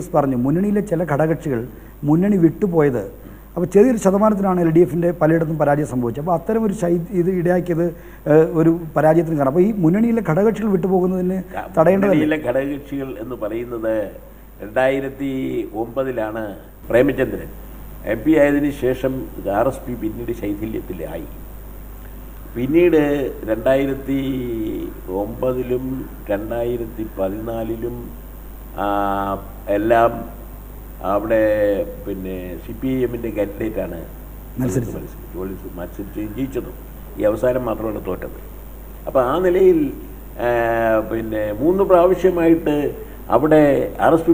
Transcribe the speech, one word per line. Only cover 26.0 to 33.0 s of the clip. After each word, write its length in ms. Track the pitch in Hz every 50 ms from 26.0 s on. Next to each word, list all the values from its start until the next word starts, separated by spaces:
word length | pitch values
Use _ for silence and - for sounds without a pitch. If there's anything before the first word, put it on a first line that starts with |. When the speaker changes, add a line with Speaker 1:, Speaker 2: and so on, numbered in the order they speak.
| - - - - - 107
Speaker 2:
രണ്ടായിരത്തി 760 | 101 101 110 110 117 117 120 120 120 117 117 113 - 110 110 104 - 95
പതിനാലിലും, 760 | 95 95 101 110 113 117 113 113 113 113 117 113 117 120 123 120 - - - - - - - - - - - - - - - - 98
ആ, 20 | 101 101 101 101 101 98 98 98 98 98 92 - - - - - 104 101 101
എല്ലാം 600 | 107 113 117 113 117 117 120 - - - - - - - - - - - - - - - - - - 92
അവിടെ 320 | 101 101 107 107 113 110 110 107 107 107 104 104 98 92 85 - - - -
പിന്നെ 320 | 101 98 95 95 95 95 92 90 92 85 85 -
സി 80 | - 113 -
പി 80 | 135 131 131
ഐ 80 | 127